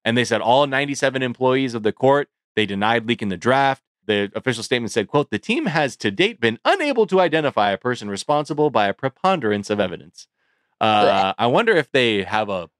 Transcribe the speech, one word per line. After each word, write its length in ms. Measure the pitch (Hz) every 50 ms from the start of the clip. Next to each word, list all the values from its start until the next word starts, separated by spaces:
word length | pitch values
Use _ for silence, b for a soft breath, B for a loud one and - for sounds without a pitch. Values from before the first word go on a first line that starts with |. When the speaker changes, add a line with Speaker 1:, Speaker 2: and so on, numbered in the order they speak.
| -
Speaker 1:
And 120 | 110 117
they 80 | 123 120
said 160 | 110 117 107
all 260 | 90 113 123 135 147
ninety-seven 560 | 139 135 135 143 143 139 - - 135 131 131 131
employees 520 | 127 117 - 127 127 127 135 135 127 113
of 80 | 117 107
the 100 | 107 101
court, 360 | - - 131 139 143 147 - _ _ _ _ -
they 100 | 110 107
denied 400 | 95 101 98 101 110 117 120 110
leaking 220 | 113 120 107 113 101
the 80 | 92
draft, 480 | 85 - 113 131 135 139 135 135 - _ _ _ _ _ 98
the 200 | 107 101 101 101 -
official 280 | 110 - 131 120 113 107
statement 280 | - 131 123 117 104 -
said, 140 | 117 101 -
quote, 220 | - 147 143 -
"The 80 | - 104
team 280 | - - 226 320 320
has 300 | 220 147 165 151 131 - -
to 120 | - 214
date 300 | 202 - 180 220 233 -
been 180 | - 113 113 - -
unable 420 | 294 359 392 320 294 269 240 220
to 140 | - 190 190
identify 500 | 185 170 147 160 151 139 113 - 104 101
a 80 | 98 95
person 320 | - 123 123 117 110 101
responsible 580 | 101 98 - - 147 147 151 - 160 147 151 151
by 180 | 113 117 104 98
a 40 | 98
preponderance 800 | _ - 131 - _ - 190 190 170 120 107 104 104 101 -
of 80 | 107 104
evidence." 460 | 101 - 82 - - 80 _ - - _ _ _ _ _ _ _ _ _ _ -
Uh, 240 | - 110 107 104 104
Speaker 2:
Blech. 300 | 101 98 98 98 95 95 -
Speaker 1:
I 80 | 110
wonder 260 | 120 131 180 240 226 214
if 140 | 165 143 - -
they 320 | 135 123 117 107 101 95
have 240 | - 110 107 107 101
a 180 | 98 92 85 - _ _